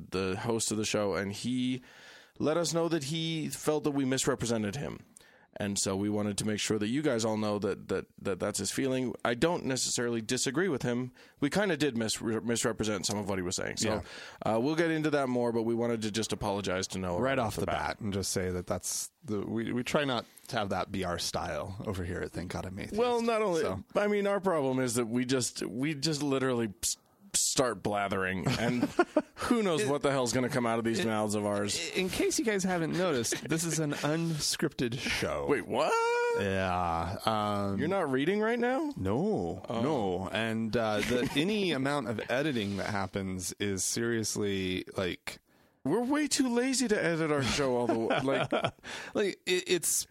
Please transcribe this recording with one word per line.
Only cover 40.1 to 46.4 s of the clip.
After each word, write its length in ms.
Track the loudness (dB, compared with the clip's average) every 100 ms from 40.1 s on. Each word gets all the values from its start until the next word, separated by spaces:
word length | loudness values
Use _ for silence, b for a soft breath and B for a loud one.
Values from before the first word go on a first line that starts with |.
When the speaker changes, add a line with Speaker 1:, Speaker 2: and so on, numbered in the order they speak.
| 0 -2
Speaker 2:
And, 440 | -2 -2 -2 0 0
uh, 220 | 2 2
the, 300 | 2 0 0
Speaker 1:
<laughs> 40 | 0
Speaker 2:
any 360 | 0 2 0
amount 360 | 0 0 0 -2
of 100 | -4 -2
editing 480 | 0 0 0 -2 -2
that 100 | -2
happens 680 | -2 -2 -4 -4 -4 -6 -4
is 240 | -2 0
seriously, 1040 | -2 0 0 0 0 -2 0 0 0 -2 -4 -4
like, 440 | -2 -4 -10 -16 _ b b b 0
Speaker 1:
We're 160 | 0
way 240 | 2 2 2
too 220 | 2